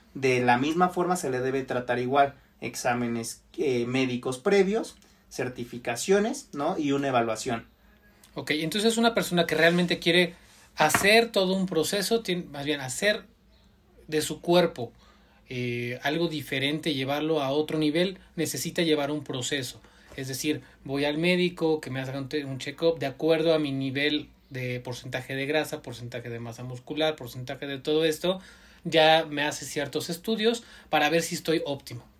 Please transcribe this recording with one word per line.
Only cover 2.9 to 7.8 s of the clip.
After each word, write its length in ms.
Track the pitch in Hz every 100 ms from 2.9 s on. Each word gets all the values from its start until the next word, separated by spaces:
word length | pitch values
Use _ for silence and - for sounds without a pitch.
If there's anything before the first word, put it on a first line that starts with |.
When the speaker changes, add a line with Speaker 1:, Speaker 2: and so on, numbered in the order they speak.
| 123 120 117 113 - _ -
Speaker 1:
eh, 260 | 143 123 120
médicos 520 | 131 127 123 131 127
previos, 580 | 202 196 190 220 - - _ _ _
certificaciones, 1160 | - 127 127 120 120 123 117 - 202 214 - -
¿no? 240 | 151 151 190
Y 140 | 143
una 160 | 139 139
evaluación. 580 | 127 117 110 131 117 - _